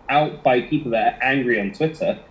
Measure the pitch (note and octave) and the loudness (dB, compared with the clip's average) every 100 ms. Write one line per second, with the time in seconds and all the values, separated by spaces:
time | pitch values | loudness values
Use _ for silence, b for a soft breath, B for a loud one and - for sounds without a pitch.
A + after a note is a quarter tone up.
0 | - C#3 D3+ - C#3+ B2 A#2+ D3+ C#3 A2+ | 0 0 0 0 2 2 2 -2 0 0
1 | A2+ - B2+ C#3 A#2+ A2+ G2 - D#3+ - | 0 0 0 0 2 0 -2 -2 -4 -2
2 | - - - | -4 -4 -10